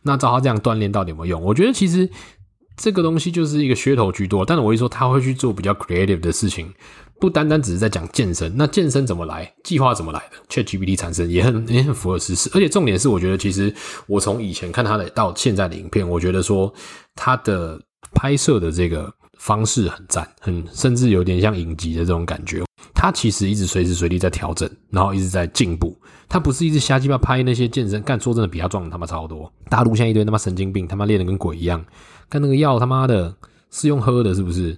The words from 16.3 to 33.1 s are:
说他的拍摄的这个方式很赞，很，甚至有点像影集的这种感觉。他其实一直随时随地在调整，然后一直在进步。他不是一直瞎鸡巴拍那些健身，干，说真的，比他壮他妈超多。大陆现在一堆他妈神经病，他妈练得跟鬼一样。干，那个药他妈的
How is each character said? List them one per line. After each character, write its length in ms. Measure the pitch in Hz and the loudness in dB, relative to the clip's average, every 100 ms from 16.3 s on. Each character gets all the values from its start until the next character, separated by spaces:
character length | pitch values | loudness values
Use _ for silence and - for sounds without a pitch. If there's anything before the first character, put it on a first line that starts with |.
| 95 | 0
说 300 | 90 101 98 - - - _ | 2 2 0 -4 -20 -20 _
他 220 | - - 127 | -4 -2 0
的 440 | - 95 82 80 _ _ - | 0 -2 -4 -12 _ _ -2
拍 220 | - 135 | 0 2
摄 240 | 143 - 120 | 0 2 2
的 100 | 82 | 2
这 200 | 82 87 | 0 -2
个 200 | 80 78 _ _ _ | -2 -8 _ _ _
方 280 | - 107 | -2 0
式 220 | 110 - 90 | 2 0 0
很 180 | - 95 | -4 -4
赞， 200 | 87 80 _ | -4 -4 _
很， 200 | - 87 85 | -6 -6 -6
甚 200 | - 131 | -2 0
至 160 | 120 123 | 4 4
有 140 | 95 | 4
点 160 | 87 90 | 2 2
像 180 | 107 95 | 2 0
影 160 | 82 78 | -6 -6
集 160 | 80 | -4
的 80 | 82 | -2
这 60 | 85 | 0
种 180 | 85 | 0
感 200 | 82 80 | -2 -8
觉。 220 | 90 87 85 _ - | -8 -8 -8 _ -4
他 180 | - 190 | 0 0
其 180 | - 113 | 2 -2
实 180 | - 98 | 0 0
一 60 | |
直 140 | 104 90 | 0 0
随 180 | 95 | 0
时 80 | 90 | 0
随 160 | 87 85 | 0 0
地 80 | 87 | 0
在 100 | 92 | 0
调 240 | - 92 | -2 -6
整， 120 | 82 80 - _ | -4 -6 -8 _
然 160 | 95 | 0
后 80 | 98 | 2
一 60 | 98 | 0
直 100 | 92 | -2
在 160 | 90 85 | -2 -2
进 300 | - 104 82 | -2 -2 0
步。 180 | 85 - - - _ | -4 -6 -20 -20 _
他 120 | 185 | 0
不 120 | 147 | 0
是 140 | 135 | 0
一 60 | 165 | 0
直 80 | 151 | 0
瞎 180 | - 131 | 2 2
鸡 100 | 135 | 2
巴 80 | |
拍 280 | 131 - 127 | 0 2 2
那 100 | 127 | 2
些 140 | 120 120 | 2 0
健 200 | 123 110 | 0 -2
身， 140 | 104 | -2
干， 180 | 104 123 | -2 -2
说 140 | 123 | 0
真 80 | 117 | 0
的， 60 | 101 | 0
比 100 | 82 | -2
他 100 | 90 | -2
壮 220 | 98 85 | -2 -6
他 80 | 85 | -8
妈 80 | |
超 220 | 82 82 80 | -8 -8 -10
多。 240 | 78 80 _ - | -12 -14 _ -2
大 140 | 127 | 2
陆 120 | 117 | 2
现 80 | 110 | 4
在 60 | 117 | 2
一 40 | |
堆 120 | 107 | 2
他 60 | 104 | 2
妈 60 | 107 | 0
神 180 | - | -2
经 180 | 90 95 | -4 -2
病， 140 | 98 87 | -4 -4
他 80 | |
妈 100 | 98 | -4
练 140 | 104 104 | 0 0
得 40 | |
跟 140 | 90 95 | 0 -2
鬼 180 | 90 | -4
一 100 | 82 | -4
样。 200 | 85 85 82 - - - _ | -4 -4 -6 -20 -20 -20 _
干， 140 | 147 | -2
那 60 | 143 | 2
个 80 | |
药 240 | 135 151 123 | 2 4 2
他 80 | 123 | 2
妈 180 | 131 | 2
的 280 | 131 | 2